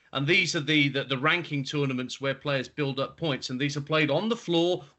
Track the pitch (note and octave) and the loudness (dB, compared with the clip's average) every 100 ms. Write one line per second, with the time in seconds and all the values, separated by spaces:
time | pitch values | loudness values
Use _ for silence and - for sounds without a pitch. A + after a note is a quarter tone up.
0 | _ C3 C#3+ G3 F3 E3+ C#3 D#3 C#3+ C3+ | _ -2 2 2 2 0 2 4 4 0
1 | B2 C3 D3 F3 E3 D3 C3 D3+ C#3 B2+ | -2 0 2 0 0 -4 -4 -2 -2 -2
2 | B2+ - C#3 C3+ D3+ C#3 B2 - C#3 C3 | -6 -4 -4 -4 -2 -2 -4 -4 -2 -2
3 | C3 - E3 B2+ - B2+ C#3+ D3 C#3+ D#3 | -4 -4 -2 -2 -4 -2 -2 -2 0 2
4 | D3+ C#3+ G#3+ A3+ - E3 E3+ F3+ - | 2 2 0 -2 0 2 4 2 -4